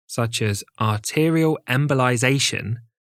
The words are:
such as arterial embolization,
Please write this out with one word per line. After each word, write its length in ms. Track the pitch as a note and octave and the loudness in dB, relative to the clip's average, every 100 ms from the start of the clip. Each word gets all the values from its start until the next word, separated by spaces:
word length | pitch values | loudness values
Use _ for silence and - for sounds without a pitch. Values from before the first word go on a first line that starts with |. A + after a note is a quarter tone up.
| - | -8
such 340 | - A#2 A#2 | -4 -2 -2
as 220 | A2 G2+ - - | -2 -2 -8 -4
arterial 800 | A2 G#2+ - - D#3+ E3 D#3+ D#3 - | -2 -2 -2 0 2 2 2 0 -2
embolization, 1080 | B2+ D3 C#3 B2+ B2 B2+ C#3 - - G2+ A#2 - _ _ | 0 2 2 2 2 2 2 0 -2 -4 -8 -10 _ _